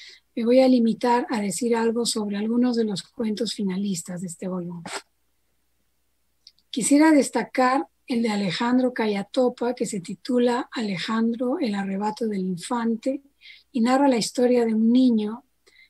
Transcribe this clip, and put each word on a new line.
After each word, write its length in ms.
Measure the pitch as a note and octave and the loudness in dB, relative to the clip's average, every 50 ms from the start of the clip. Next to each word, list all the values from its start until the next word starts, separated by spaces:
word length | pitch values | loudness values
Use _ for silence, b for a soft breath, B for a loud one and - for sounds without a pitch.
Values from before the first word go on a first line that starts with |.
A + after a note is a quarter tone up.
| B B B B B _ - | B B B B B _ -8
me 80 | - A#3 | -4 0
voy 180 | A3+ B3 C4 | 4 6 6
a 60 | C4 C4 | 6 6
limitar 600 | B3+ B3 A#3 A3+ G#3 - - B3 A#3+ B3 B3 - | 6 4 4 2 0 0 2 2 2 2 0 0
a 100 | C#4+ G#3+ | -4 -4
decir 360 | G#3 G3+ F#3 - B3+ A#3 A#3 | -2 -4 -4 -2 -2 0 0
algo 320 | A3+ A3+ A3+ A3+ A#3+ A#3 A3 | 0 0 0 0 -2 -2 -2
sobre 300 | - A3+ G#3 G#3 G3+ G3+ | -2 -4 -4 -4 -4 -4
algunos 380 | G#3 A3 A#3 A#3+ B3 B3 A#3+ A#3 | -2 -2 0 2 2 2 2 0
de 80 | A3+ | 0
los 180 | G#3+ G3+ E3 - | -2 -2 -6 -8
cuentos 500 | _ _ - A#3+ A3 G#3+ G3 - G3 - | _ _ -6 -4 -4 -4 -4 -6 -8 -6
finalistas 680 | - G#3 F#3+ F#3 F#3+ G3+ G3+ F#3+ E3 - - F3+ E3+ | -4 -4 -4 -2 -2 -4 -4 -4 -6 -8 -10 -10 -10
de 60 | F#3+ F3+ | -8 -10
este 200 | E3 - - F#3 | -10 -10 -8 -8
volumen. 340 | F#3 F3+ F3 F3 F3 F3 E3 - - - - _ _ _ _ _ _ _ _ _ _ _ _ _ _ _ _ _ _ _ _ _ _ _ _ _ _ _ _ - _ _ _ _ | -6 -6 -8 -8 -10 -12 -14 -12 -14 -14 -14 _ _ _ _ _ _ _ _ _ _ _ _ _ _ _ _ _ _ _ _ _ _ _ _ _ _ _ _ -20 _ _ _ _
Quisiera 400 | - C4 G3+ - C#4 D4 D4+ D#4+ | -6 -4 0 4 4 6 6 6
destacar 760 | D#4 C#4+ A#3+ - - A#3+ G#3+ - - - B3+ B3+ C4 C#4 E4+ - _ _ _ - | 6 6 4 2 0 -4 -6 -4 0 0 2 2 2 0 -2 -4 _ _ _ -6
el 160 | C4+ A#3 A#3 | -4 -2 -2
de 60 | A3+ | -2
Alejandro 640 | G#3 G3+ G3+ F#3 E3 - A#3+ A#3+ B3 B3+ B3+ B3+ B3 | -2 -2 -2 -2 -4 -2 -2 0 2 2 2 0 0
Cayatopa, 800 | - A#3 G#3+ G#3 G3 G3 - - C4+ B3+ B3 B3 - A#3+ A#3+ B3 | -2 -2 -2 -2 -2 -4 -6 -2 0 0 0 0 -2 -4 -4 -2
que 120 | - A#3+ | -4 -4
se 140 | F#3+ - G3+ | -6 -6 -8
titula 680 | E3 - G3+ - - - B3 B3 A#3+ A#3+ A#3+ A#3+ E4 - | -8 -10 -12 -14 -8 -4 0 0 2 2 0 -2 -4 -6
"Alejandro, 880 | - D4+ A3+ G#3 G3 E3 - - A3+ A3+ A3+ A3+ A#3 A#3 C4 B3 C4 F#4 | -8 -6 -6 -4 -4 -6 -4 -4 -2 0 0 0 -2 -2 -4 -4 -2 -2
el 160 | D#4 A3+ G3+ | -2 -2 -2
arrebato 520 | G3+ G3 G3 G3 G3 G#3 G#3+ G#3+ - A#3+ A3 | -4 -4 -4 -4 -4 -4 -4 -4 -4 -4 -4
del 140 | G#3 F#3+ | -4 -2
infante", 800 | F#3 F#3 F#3 E3+ F3 - B3+ A#3+ A#3 A#3 A3+ A3 - C4+ C4+ D4 - _ _ B B B B B B B | -4 -4 -4 -6 -6 -6 -4 -4 -2 -2 -4 -4 -4 -6 -6 -6 -8 _ _ B B B B B B B
y 100 | - B3+ | -2 0
narra 260 | A3 B3 B3+ C4+ C#4+ C#4 | 2 2 2 4 4 4
la 100 | B3+ A3+ | 4 2
historia 480 | F#3+ - - - B3 B3 B3 A#3+ A#3 | 0 -2 -2 0 2 4 4 4 2
de 80 | A3+ A3 | 2 2
un 180 | A3 A3+ A3+ | 2 4 4
niño 520 | A#3+ B3+ C4 B3+ A#3 A3 G#3 G#3 A3 A#3+ - _ _ _ _ b b b b b | 6 6 6 6 4 2 0 -2 -6 -10 -14 _ _ _ _ b b b b b